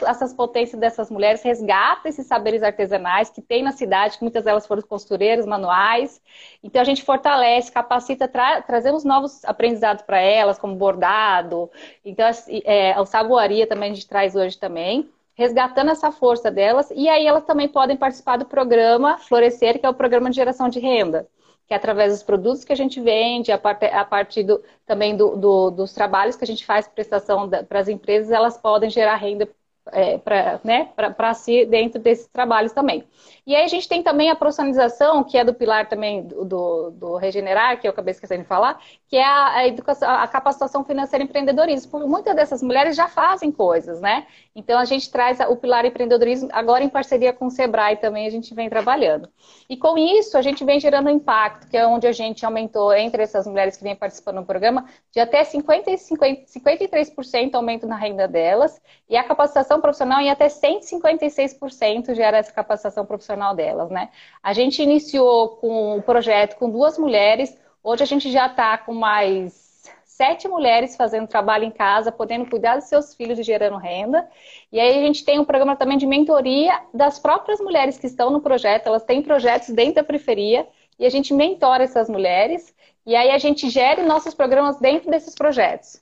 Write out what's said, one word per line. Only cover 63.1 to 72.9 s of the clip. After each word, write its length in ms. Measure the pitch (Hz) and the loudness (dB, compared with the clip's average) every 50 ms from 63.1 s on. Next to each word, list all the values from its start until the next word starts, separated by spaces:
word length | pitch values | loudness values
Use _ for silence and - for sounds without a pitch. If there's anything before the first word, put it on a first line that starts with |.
| - 202 - - 202 202 202 196 196 | -10 -12 -10 -10 -8 -4 -4 -4 -4
delas, 360 | 165 151 156 165 165 165 165 | -2 -4 -4 -4 -6 -6 -6
né? 180 | 185 180 - - _ - - - _ _ | -6 -8 -10 -10 _ -20 -20 -20 _ _
A 120 | - 196 208 | -6 -4 -2
gente 280 | 226 254 277 262 - | 0 0 0 0 0
iniciou 680 | 294 285 302 294 302 - - 269 254 247 240 233 226 220 - | 2 2 2 2 0 -2 0 2 4 4 6 4 2 0 -2
com 420 | - - 226 226 220 214 208 208 202 | -6 -6 -4 -2 -2 -2 -2 -4 -4
o 40 | |
projeto 540 | 202 247 240 240 233 226 208 202 208 208 - | 0 0 0 2 2 2 2 2 2 0 0
com 140 | - 247 233 | -4 -4 -4
duas 260 | 208 240 285 311 311 | 0 2 2 2 2
mulheres, 580 | 330 311 277 220 208 202 214 220 240 277 - - _ _ _ _ _ - | 0 -2 0 2 4 4 4 4 2 0 -4 -8 _ _ _ _ _ -4
hoje 180 | 214 240 240 | -4 -2 0
a 40 | 285 | 0
gente 260 | 269 285 285 277 269 | 0 0 -2 -2 0
já 160 | 247 262 254 262 | 2 2 2 2
tá 300 | 254 - 233 220 220 226 | 0 0 0 0 0 -2
com 160 | - - 226 | -4 -10 -6
mais 880 | 226 220 214 214 208 202 190 190 190 185 175 - _ _ _ _ _ _ - - _ _ | -2 0 0 2 2 2 0 0 -2 -4 -8 -12 _ _ _ _ _ _ -20 -20 _ _
sete 420 | _ _ - - 294 339 - - 381 | _ _ 0 0 0 0 -2 -6 -6
mulheres 480 | 370 330 285 240 226 233 262 254 - | -4 0 2 2 2 2 0 -2 -2
fazendo 320 | - 240 208 220 220 220 220 | -2 -2 -2 -2 -4 -6 -4
trabalho 360 | - 214 202 214 214 214 226 | -4 -2 0 0 0 0 -2
em 60 | 220 | -4
casa, 400 | 220 - 208 196 202 220 220 226 | -4 -2 0 0 0 0 0 -2
podendo 380 | 226 - 226 220 233 240 247 247 | -6 -6 -6 -6 -6 -6 -6 -6
cuidar 280 | 233 214 220 226 247 | -4 -2 0 0 0
dos 100 | 285 277 | -2 -2
seus 280 | - | -2